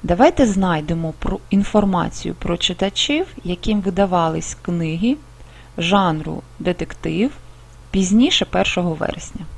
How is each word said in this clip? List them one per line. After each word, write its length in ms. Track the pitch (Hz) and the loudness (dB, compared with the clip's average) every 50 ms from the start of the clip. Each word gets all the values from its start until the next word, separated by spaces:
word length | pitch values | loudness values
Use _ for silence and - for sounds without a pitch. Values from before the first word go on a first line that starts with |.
| - | 0
Давайте 420 | - 175 175 247 320 - - 277 | 0 4 4 4 4 4 2 2
знайдемо 680 | 226 196 185 190 185 170 156 151 151 170 165 165 160 156 - | 2 4 2 2 2 0 0 -2 -2 -4 -4 -4 -6 -6 -4
про, 200 | - 196 208 - - - | -4 -2 -2 -4 -4 0
інформацію 840 | - 196 196 - - 214 208 196 185 175 165 170 - - - 170 170 | 0 2 2 4 4 4 4 4 2 2 0 -2 -4 -6 -6 -6 -6
про 220 | - - - 170 170 | -4 -2 -2 -2 -2
читачів, 720 | - - 180 - 190 196 - - - - 285 311 381 - - - - | -2 -4 -2 0 -2 -2 0 -2 -2 0 0 0 0 -4 -6 -12 -6
яким 380 | 175 180 175 - - 214 208 | -6 -6 -4 0 0 0 0
видавались 760 | 185 196 180 175 202 190 180 175 165 160 160 165 - - - - | 0 0 2 2 2 2 4 2 2 2 0 -4 -6 -8 -12 -10
книги 560 | - - 175 170 165 160 160 170 196 240 277 302 - - - - - - - - - - - - | -6 -4 -2 -2 0 -2 -2 0 0 0 0 -2 -4 -18 -20 -20 -20 -20 -20 -20 -20 -16 -8 -4
жанру 640 | 170 170 190 202 190 175 160 156 147 156 156 - - - - - | 0 2 4 4 4 4 2 0 -2 -6 -8 -8 -10 -14 -14 -4
детектив 720 | 156 175 180 - 170 - - - - 165 160 170 214 277 294 - - - - - - - - - - - | -2 -2 -2 -2 -4 -8 -8 -8 -6 -4 0 0 0 0 -2 -6 -18 -20 -20 -20 -20 -20 -20 -20 -18 -4
пізніше 540 | - 190 190 180 196 220 247 330 370 - 196 | 0 0 2 4 6 6 6 6 4 2 0
першого 480 | - - - 196 - - 185 175 180 160 | 0 0 0 0 2 0 0 -2 -2 -2
вересня. 520 | 156 - - - - - - - - 165 - - | -2 -2 -4 -4 -6 -10 -12 -12 -12 -12 -12 -12